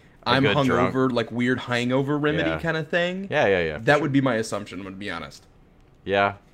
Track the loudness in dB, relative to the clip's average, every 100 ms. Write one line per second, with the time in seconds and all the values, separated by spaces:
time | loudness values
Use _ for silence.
0 | -20 -8 0 2 4 2 2 2 2 2
1 | 0 0 -2 -2 0 0 -2 -2 0 0
2 | 0 0 0 0 -2 -2 -2 -4 -2 -2
3 | -2 -4 -4 0 4 2 0 -2 2 2
4 | 4 2 2 0 -2 -6 -8 -12 -12 -12
5 | -10 -10 -10 -16 -20 -20 -20 _ -20 _
6 | -2 2 2 0 _